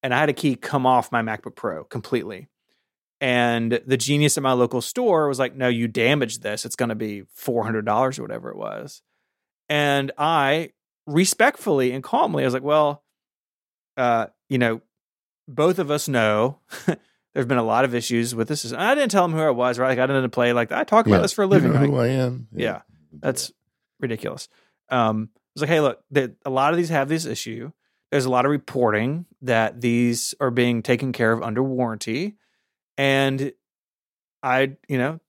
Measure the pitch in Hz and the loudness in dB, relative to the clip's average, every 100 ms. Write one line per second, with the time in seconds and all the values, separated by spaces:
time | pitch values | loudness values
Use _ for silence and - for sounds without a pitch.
0 | 135 127 151 143 156 123 - 143 127 127 | 0 2 2 0 -2 -2 -2 0 4 2
1 | 123 120 110 110 - - 110 80 - 127 | 2 -2 -2 -6 -10 -8 -8 -6 -10 -12
2 | - 123 92 95 143 _ _ _ _ _ | -4 -4 -4 -12 -16 _ _ _ _ _
3 | _ _ 135 123 120 117 117 117 131 131 | _ _ -2 2 2 0 0 -2 0 -2
4 | 123 147 147 147 135 127 120 127 - - | 0 2 2 2 0 2 2 0 -4 -2
5 | 247 170 151 131 127 135 127 120 117 110 | 2 2 2 0 -4 0 0 0 -2 2
6 | 120 147 120 107 107 107 117 - 120 107 | 2 2 0 -4 -8 -8 -8 -4 -4 -2
7 | 110 101 95 - - 117 110 110 107 107 | -6 -8 -14 -10 -4 -2 -2 -2 0 2
8 | 131 135 113 - - 50 53 52 143 - | 0 -2 -10 -10 -10 -10 -10 -10 -12 -18
9 | _ _ _ _ _ _ _ 147 147 139 | _ _ _ _ _ _ _ 0 2 2
10 | 135 - 151 165 139 151 165 _ _ _ | 0 -2 0 2 2 0 -2 _ _ _
11 | - 147 185 - 240 - - 143 127 131 | -2 2 2 4 2 2 -2 2 2 -2
12 | 135 247 330 151 131 127 139 151 151 147 | -2 0 0 0 0 -2 0 2 2 0
13 | _ _ _ _ _ _ _ _ _ - | _ _ _ _ _ _ _ _ _ -2
14 | 123 117 107 _ _ 131 120 113 _ _ | 0 0 -2 _ _ 0 0 0 _ _
15 | _ _ _ _ - 127 156 180 156 147 | _ _ _ _ -14 0 2 2 0 -2
16 | - 131 110 107 120 143 _ - - 165 | 0 2 4 4 2 -2 _ -8 -4 -4
17 | _ _ _ - 123 127 113 113 131 120 | _ _ _ -4 0 0 2 2 2 0
18 | 113 117 117 117 113 151 120 120 202 277 | -2 -2 -2 -4 -4 -4 -6 -4 0 0
19 | 269 196 175 160 156 120 123 120 131 127 | 2 2 2 2 0 2 0 0 0 2
20 | 127 139 127 123 120 120 117 - 107 220 | 2 2 0 0 2 2 0 -2 2 2
21 | 226 185 185 - 196 196 175 143 139 135 | 6 4 4 0 4 4 4 4 2 2
22 | 120 131 127 123 117 - 117 92 _ _ | 2 2 -2 -4 -12 -6 -4 -4 _ _
23 | _ - - 127 - _ _ _ _ _ | _ -6 -4 -4 -6 _ _ _ _ _
24 | 131 113 - - - _ _ _ _ 127 | -6 -6 -8 -10 -16 _ _ _ _ 2
25 | 113 107 110 _ _ - 151 160 147 104 | 2 0 -4 _ _ -6 0 2 2 0
26 | _ 139 127 - - 131 139 170 170 160 | _ -2 -2 -6 -4 0 2 2 0 0
27 | 139 160 165 117 - 110 139 - _ _ | 0 -2 -4 -8 -8 -10 -14 -18 _ _
28 | _ 147 131 123 131 147 - 135 120 107 | _ -2 2 2 2 0 -2 0 2 2
29 | 117 156 175 _ 127 113 110 120 120 117 | 0 -4 -8 _ 0 2 2 0 0 2
30 | 120 117 - - 135 120 123 117 107 123 | 2 0 -6 -4 -2 2 2 0 0 0
31 | 135 120 113 113 113 110 135 127 120 110 | 0 0 2 2 -2 -2 -2 -2 -4 -4
32 | - 113 202 208 _ _ _ _ _ - | -6 -6 -6 -10 _ _ _ _ _ -2
33 | 139 135 135 135 135 - _ _ _ _ | 0 2 2 0 -6 -8 _ _ _ _
34 | _ _ _ _ 131 127 135 135 _ 139 | _ _ _ _ -2 0 0 -2 _ -2
35 | 127 165 | -2 -4